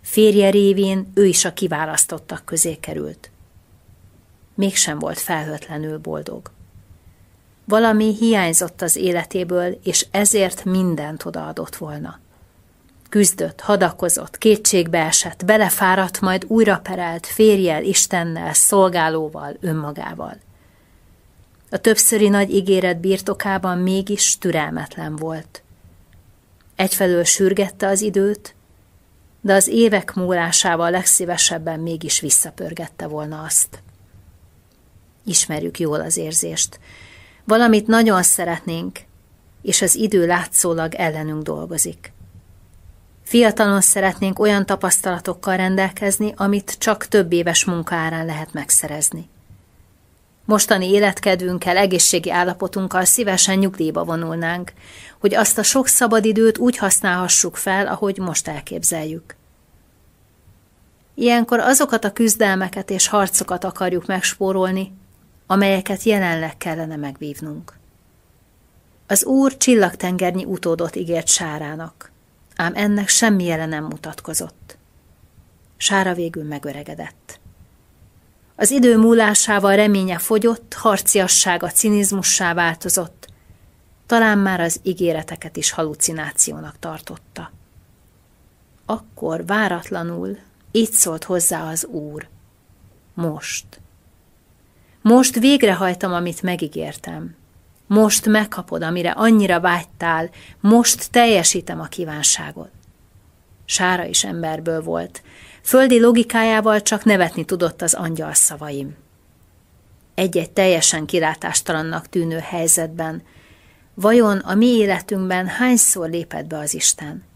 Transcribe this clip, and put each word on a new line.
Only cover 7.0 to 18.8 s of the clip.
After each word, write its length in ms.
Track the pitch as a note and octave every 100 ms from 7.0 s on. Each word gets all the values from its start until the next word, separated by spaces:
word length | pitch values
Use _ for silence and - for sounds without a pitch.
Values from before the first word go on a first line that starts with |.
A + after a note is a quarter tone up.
| - _ _ _ _ _ -
Valami 500 | G#3+ A3+ G#3+ A3 G#3+
hiányzott 680 | A#3 G#3+ F3 E3 F3 -
az 140 | E3+ -
életéből, 840 | F#3 F3 E3 F#3+ F3 F3+ F3 F#3
és 240 | - - -
ezért 540 | G3 G3+ G#3+ F#3+ - F#3
mindent 600 | F#3 F#3 D#3 D3+ D#3 E3+
odaadott 500 | E3 D#3 D#3+ D#3+ -
volna. 440 | D#3 D3 D3+ - _ _ _ _ _ _ _ _ _
Küzdött, 520 | G#3 G3 - E3 -
hadakozott, 760 | - G3+ F3 - F3 - - -
kétségbeesett, 1080 | A3 G#3 - F#3+ E3 E3+ D#3+ - F3 - F3+
belefáradt, 760 | G#3+ F#3+ - F#3+ F#3 F#3 -
majd 240 | F#3 F#3 -
újra 320 | A3+ G#3+ F3+
perelt 460 | - F#3 F3 E3 -
férjel, 580 | - A3 G3+ F3+ D#3
Istennel, 680 | E3 F#3+ - F3+ E3+ E3 E3
szolgálóval, 1040 | D3+ - G3+